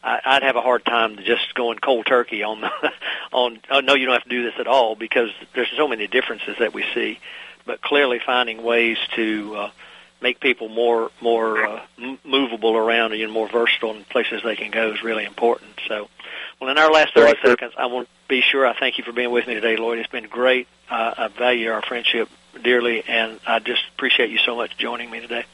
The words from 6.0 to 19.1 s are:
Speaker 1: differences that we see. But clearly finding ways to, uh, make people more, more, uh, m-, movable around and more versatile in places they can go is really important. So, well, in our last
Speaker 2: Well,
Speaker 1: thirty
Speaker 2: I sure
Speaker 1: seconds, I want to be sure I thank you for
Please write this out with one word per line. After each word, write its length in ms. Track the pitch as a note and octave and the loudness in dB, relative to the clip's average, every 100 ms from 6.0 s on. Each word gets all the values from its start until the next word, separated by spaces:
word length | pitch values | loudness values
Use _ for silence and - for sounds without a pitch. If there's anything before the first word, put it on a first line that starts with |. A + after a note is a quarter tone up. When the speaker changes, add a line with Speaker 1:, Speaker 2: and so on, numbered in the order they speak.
| G#2 | -2
Speaker 1:
differences 500 | C3 B2 A2 - G2+ | -2 -2 -6 -8 -2
that 140 | A2 G#2+ | -2 -2
we 80 | G#2+ | -4
see. 260 | - A2 A2+ - - - - - | -2 -4 -6 -14 -18 -20 -20 -10
But 140 | A#2 | -8
clearly 380 | - C#3+ C#3 A#2+ | 0 2 2 0
finding 440 | - B2 A#2+ A2+ | 0 0 0 -2
ways 340 | A#2 A#2+ A#2 A2 - - | 0 2 2 0 -4 -2
to, 400 | A2+ G#2+ G#2 G#2 | -2 -2 -6 -8
uh, 160 | G#2 - - - - _ | -10 -12 -20 -20 -20 _
make 200 | B2 B2 | -4 0
people 260 | C#3+ A#2+ A2 | -2 -2 -4
more, 440 | A2 A#2+ A#2 A2+ - | 0 2 2 0 -2
more, 440 | A#2+ A#2 A2+ A2 A2 | 0 2 2 0 -2
uh, 160 | G#2+ - - | -6 -14 -14
m-, 160 | B2 C3+ D3+ | -12 -12 -2
movable 500 | C3+ C3+ A2+ A2+ A2+ | 0 0 0 2 2
around 380 | A2 A#2 A2+ | 2 2 0
and 180 | G#2+ A2 | -2 -4
more 160 | A2 G#2+ | -4 -2
versatile 440 | A#2 A#2 - A2+ G#2+ | 0 0 0 -2 -6
in 80 | |
places 380 | G2 B2+ A#2 A2+ | -4 -2 -2 -4
they 120 | A#2 G#2+ | -6 -6
can 120 | G#2+ | -6
go 200 | A2 A2+ | -2 -2
is 100 | G#2 | -2
really 200 | A2+ A2 G2+ | -4 -6 -6
important. 460 | - A#2+ A#2 - - - | 0 0 0 -4 -12 -8
So, 220 | G#2+ G#2 _ - - - - | -8 -8 _ -18 -14 -16 -10
well, 100 | C3 | -2
in 60 | C#3+ | 4
our 140 | D#3 | 6
last 240 | D#3 D3+ - | 6 6 8
Speaker 2:
Well, 100 | D3 | 8
Speaker 1:
thirty 100 | A#2 | 8
Speaker 2:
I 40 | |
sure 100 | C3 | 4
Speaker 1:
seconds, 220 | A#2+ A#2+ - | 4 0 -4
I 80 | C3 | -2
want 220 | B2 A#2+ | -2 -8
to 60 | _ _ | _ _
be 140 | C3 | 2
sure 240 | B2 C#3 C3 | 2 4 2
I 60 | A2+ | 2
thank 200 | C3 A#2+ | -2 -2
you 60 | |
for 80 | A#2+ | -6